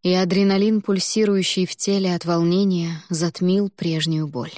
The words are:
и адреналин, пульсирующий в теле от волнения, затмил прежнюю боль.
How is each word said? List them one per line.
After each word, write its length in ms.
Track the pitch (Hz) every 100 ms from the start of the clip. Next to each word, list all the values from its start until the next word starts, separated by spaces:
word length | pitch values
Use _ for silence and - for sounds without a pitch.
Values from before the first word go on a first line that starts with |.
и 100 | 180
адреналин, 680 | 185 190 185 196 196 208 220
пульсирующий 840 | 202 196 - 220 208 202 185 - 180
в 100 | -
теле 380 | - 196 185
от 100 | 175
волнения, 760 | 165 170 170 180 202 180 165 165 -
затмил 600 | 165 170 - 180 190 202
прежнюю 580 | - 170 160 156 156 151
боль. 260 | 127 117